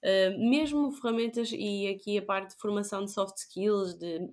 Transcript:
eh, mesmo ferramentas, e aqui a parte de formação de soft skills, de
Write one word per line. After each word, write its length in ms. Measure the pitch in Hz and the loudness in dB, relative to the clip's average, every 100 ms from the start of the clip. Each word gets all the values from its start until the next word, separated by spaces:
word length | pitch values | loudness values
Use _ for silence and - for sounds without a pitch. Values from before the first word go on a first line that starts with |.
eh, 280 | 190 190 190 196 | 2 4 4 4
mesmo 540 | 233 285 302 294 285 | 4 4 4 2 0
ferramentas, 580 | 285 233 226 233 233 226 | 0 -2 0 0 0 -4
e 360 | - 208 202 196 | -4 -4 -2 -2
aqui 280 | 196 208 202 | -4 -2 -2
a 60 | |
parte 260 | 202 190 190 | 0 -2 -4
de 100 | - | -8
formação 440 | 214 208 202 196 | -2 -2 -2 -4
de 60 | 202 | -4
soft 240 | 202 196 - | -2 -4 -4
skills, 600 | - 185 208 202 185 170 | -10 -2 2 2 0 -6
de 220 | 170 165 185 | -6 -6 -6